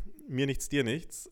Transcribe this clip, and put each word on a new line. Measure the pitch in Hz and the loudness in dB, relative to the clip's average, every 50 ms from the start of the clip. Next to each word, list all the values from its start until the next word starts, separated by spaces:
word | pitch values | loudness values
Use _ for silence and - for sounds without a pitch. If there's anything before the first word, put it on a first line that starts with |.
| - - - - - | -4 -6 -6 -8 -8
mir | 277 143 127 139 | -2 0 2 2
nichts, | 139 131 - - - | 2 2 0 -2 2
dir | - 143 131 | 2 4 4
nichts, | 120 120 160 175 - - - - - | 4 2 0 -2 -6 -10 -12 -12 -4